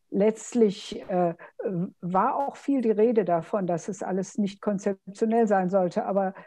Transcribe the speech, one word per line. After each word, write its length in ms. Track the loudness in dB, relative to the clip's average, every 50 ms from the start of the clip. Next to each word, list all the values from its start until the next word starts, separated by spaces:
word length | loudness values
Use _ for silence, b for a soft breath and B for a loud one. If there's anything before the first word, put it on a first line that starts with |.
| _ _
letztlich, 960 | 0 2 2 2 2 -2 -6 -4 2 2 4 4 2 -2 -8 -12 -12 -10 -6 -2
äh, 280 | 0 2 2 0 0 B B B B -8 -6 -4 -2 -2 -4 -6 -6 _
war 340 | -6 0 2 2 2 2 0
auch 200 | -2 -2 -4 -6
viel 260 | -6 -4 -2 0 2
die 100 | 2 2
Rede 320 | 2 4 4 4 4 2 2
davon, 440 | 2 0 0 0 -2 -4 -2 0 -2
dass 200 | -2 -2 -4 -6
es 140 | -8 -8
alles 360 | -6 -4 -4 -4 -4 -4 -2 -2
nicht 240 | -2 -2 -4 -4
konzeptionell 840 | -4 -4 -4 -2 -2 -2 -4 -4 _ -16 -6 -2 0 2 4 4 4 4
sein 220 | 4 2 2 2
sollte. 360 | 2 2 2 2 0 -2 -2
Aber 280 | 0 0 0 0 -2 -4 B B